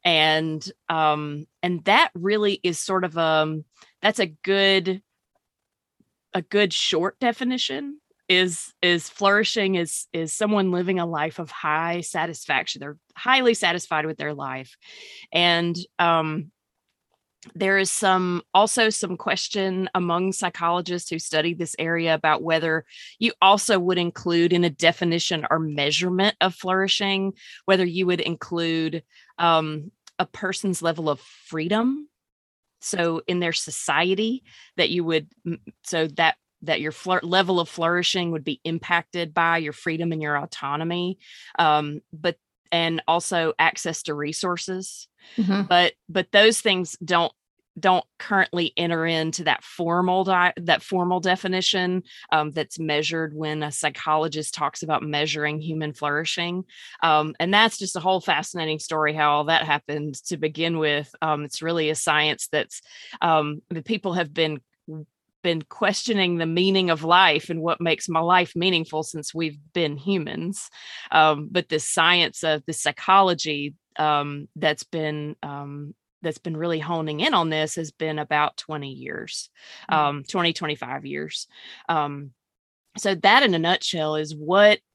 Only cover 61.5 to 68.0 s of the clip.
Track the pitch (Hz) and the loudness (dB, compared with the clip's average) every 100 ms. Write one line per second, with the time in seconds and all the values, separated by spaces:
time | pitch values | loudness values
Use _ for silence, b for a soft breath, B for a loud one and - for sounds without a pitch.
61.5 | - 160 170 156 151 - 151 151 147 - | -8 -4 0 0 0 2 2 2 -2 -2
62.5 | 151 - - B B B B 170 156 147 | -2 -2 -8 B B B B 2 2 2
63.5 | 151 _ 165 - 226 196 175 160 160 160 | -6 _ -10 -6 -6 -4 -4 -4 -2 -2
64.5 | 151 _ _ - 156 151 _ _ _ 175 | -2 _ _ -16 -16 -16 _ _ _ -2
65.5 | 165 - - 202 208 - 208 185 170 165 | -2 -6 -2 -2 -2 -2 0 2 0 -2
66.5 | 170 190 190 180 160 160 175 185 147 - | 2 2 2 2 0 4 6 6 4 -2
67.5 | 165 165 156 170 156 | -4 -2 -2 0 -2